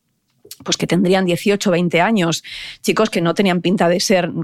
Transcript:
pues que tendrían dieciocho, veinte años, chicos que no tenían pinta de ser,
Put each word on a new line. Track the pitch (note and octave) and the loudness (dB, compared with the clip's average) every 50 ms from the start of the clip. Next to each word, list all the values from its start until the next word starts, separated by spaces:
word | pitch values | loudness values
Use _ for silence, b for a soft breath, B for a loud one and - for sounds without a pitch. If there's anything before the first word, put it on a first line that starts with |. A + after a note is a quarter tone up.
| _ _ _ _ _ _ _ _ _ - - - - | _ _ _ _ _ _ _ _ _ -20 -20 -12 -8
pues | - - - | -6 -6 -4
que | - - | -2 0
tendrían | - F3 G3 F3 F#3+ F#3+ F#3+ | 0 2 2 2 2 2 2
dieciocho, | F3 E3+ E3+ - G3+ G3+ G3+ - G#3 | 0 -2 -2 0 0 0 0 0 0
veinte | F3 E3 F3+ E3+ - E3 | 0 2 0 0 2 2
años, | E3+ G#3 A#3 G#3 E3+ E3 D#3 - B B B B B B B B | 2 2 2 0 0 0 -2 -4 B B B B B B B B
chicos | - - F3 - A3 A3 | -4 -2 0 0 0 0
que | - G3+ | 0 0
no | E3+ E3+ E3 | 0 0 0
tenían | - G3+ F#3+ F3 F3+ | 2 0 0 0 0
pinta | E3+ F3 F#3 A3 F#3+ E3+ | 0 0 0 2 2 2
de | F3 F#3 | 2 2
ser, | - - F#3+ F3+ E3 E3 - D#3+ | 2 2 2 2 2 0 -4 -6